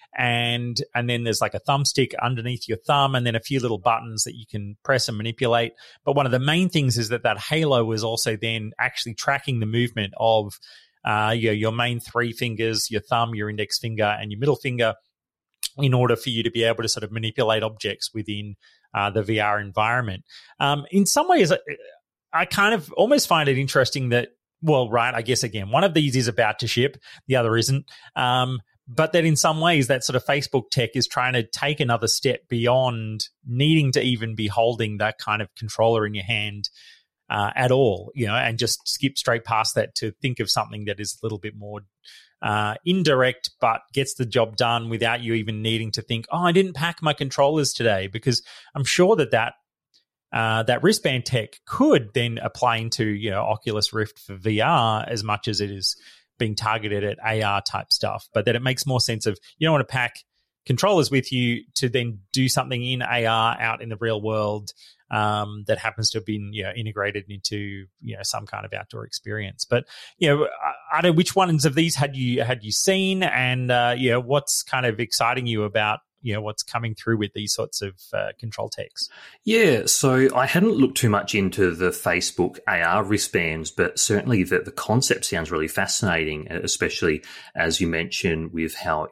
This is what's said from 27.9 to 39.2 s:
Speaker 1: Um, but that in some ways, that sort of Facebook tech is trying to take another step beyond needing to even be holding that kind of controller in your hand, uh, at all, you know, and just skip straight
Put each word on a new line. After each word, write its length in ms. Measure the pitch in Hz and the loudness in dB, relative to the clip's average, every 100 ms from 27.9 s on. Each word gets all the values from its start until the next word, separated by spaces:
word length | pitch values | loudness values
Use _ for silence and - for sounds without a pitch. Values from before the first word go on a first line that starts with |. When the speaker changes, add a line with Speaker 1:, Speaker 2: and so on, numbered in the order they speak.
| - - - | -18 -12 -2
Speaker 1:
Um, 440 | 127 127 127 127 - _ - | 0 2 0 -4 -10 _ -12
but 260 | 117 160 | -2 2
that 120 | 175 | 4
in 120 | 165 151 | 4 4
some 240 | 165 156 | 2 2
ways, 260 | 165 165 120 | 4 4 4
that 160 | 131 | 0
sort 120 | - 127 | 0 -2
of 80 | |
Facebook 400 | - 143 139 135 - | 0 -2 0 -2 -2
tech 200 | - 113 | -2 0
is 120 | 131 113 | 0 -2
trying 280 | - 127 | 0 0
to 100 | 123 | 0
take 360 | 113 - 143 151 | -2 -4 -2 0
another 280 | 131 117 113 | 0 0 0
step 400 | - 135 123 - | 0 0 -2 -4
beyond 800 | 120 117 127 127 117 110 107 - _ - | -2 2 2 2 -2 -6 -8 -10 _ -6
needing 460 | 120 147 160 139 | 0 4 4 4
to 100 | 131 | 2
even 320 | 123 120 113 | 2 0 -2
be 140 | 110 107 | -4 -4
holding 500 | 101 117 117 110 104 | 2 0 2 -4 -2
that 200 | 107 - | -4 -4
kind 220 | - 107 | -4 -4
of 140 | 104 | -4
controller 500 | - 110 - 110 113 | -10 -8 0 2 4
in 100 | 107 | 0
your 100 | 107 | -4
hand, 440 | 95 110 104 104 101 _ - - _ _ - | -4 -4 -4 -8 -12 _ -20 -20 _ _ -6
uh, 220 | 107 101 | -2 -2
at 160 | - 123 | 0 2
all, 400 | 127 131 92 98 | 4 4 2 -6
you 120 | - 110 | -6 -2
know, 80 | |
and 240 | 113 123 113 | 0 0 0
just 280 | 117 - - | -2 -2 -4
skip 280 | - 135 | -4 -4
straight 280 | - | -2